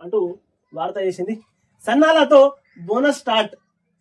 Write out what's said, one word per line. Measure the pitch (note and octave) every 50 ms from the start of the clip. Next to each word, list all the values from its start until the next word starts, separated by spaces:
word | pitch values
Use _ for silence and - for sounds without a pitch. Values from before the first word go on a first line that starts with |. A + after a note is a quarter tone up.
| -
అంటూ | F3 G#3 G#3+ F3+ F3 F#3 - _ _ _ _ _ _ -
వార్త | D#3+ E3 F3+ F3+ G3+ F#3+
చేసింది. | F#3 F3+ F3+ F3+ G3+ A3 A3 - _ _ _ _ _ _ _ -
సన్నాలతో | - C4 C#4+ D#4 D#4 D#4+ D#4 C#4+ D4 D4+ C4+ C4+ C#4 - - _ _ _ F3 E3+ F3+
బోనస్ | G#3+ B3 C#4 C#4+ C4+ -
స్టార్ట్. | - B3 A3 A3 G#3+ G#3+ - - _ _ _ _ _ _ _ _